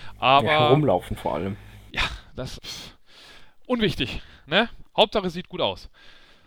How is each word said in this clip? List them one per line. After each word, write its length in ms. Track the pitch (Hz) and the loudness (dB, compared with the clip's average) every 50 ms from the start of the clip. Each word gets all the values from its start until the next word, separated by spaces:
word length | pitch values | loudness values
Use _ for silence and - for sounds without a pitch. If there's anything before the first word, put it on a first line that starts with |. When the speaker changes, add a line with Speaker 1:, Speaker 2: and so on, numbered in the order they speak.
| - - - | -14 -14 -6
Speaker 1:
Aber 320 | - 117 123 135 143 - 160 | 0 4 4 6 6 6 4
Speaker 2:
Ja, 200 | 151 156 151 147 | 2 4 4 4
rumlaufen 480 | 131 151 151 123 90 90 - - 107 | 4 4 4 4 2 2 0 -4 -10
vor 180 | - - - 62 | -6 -6 -4 -4
allem. 220 | 76 90 98 101 - - - - - - - | -4 -4 -6 -8 -10 -14 -20 -20 -20 -20 -10
Speaker 1:
Ja, 120 | - - - - - - - - - | -6 -4 -4 -4 -6 -10 -16 -16 -14
das, 200 | 120 131 - - - - | -12 -12 -12 -12 -14 -14
pff, 340 | - - - - - - - - - - - - - - - - - - - - | -14 -14 -14 -16 -18 -20 -20 -20 -20 -20 -20 -20 -20 -20 -20 -20 -20 -20 -12 -6
unwichtig, 560 | - 254 233 220 175 - - 139 - - - - - - - - | -4 -2 0 0 0 0 -2 -6 -6 -8 -10 -12 -14 -20 -16 -6
ne? 240 | 135 156 196 233 - - - - - - | 0 2 2 2 0 -4 -14 -18 -2 2
Hauptsache 320 | - 214 220 - 220 190 | 2 2 4 2 -2 -2
es 60 | 180 156 | -4 -6
sieht 140 | 180 - | -8 -12
gut 140 | - 180 165 | -10 -6 -4
aus. 300 | 135 104 90 85 - - - - - - - - - - - - - | -2 -2 -4 -6 -12 -20 -20 -20 -20 -20 -20 -20 -20 -20 -20 -20 -20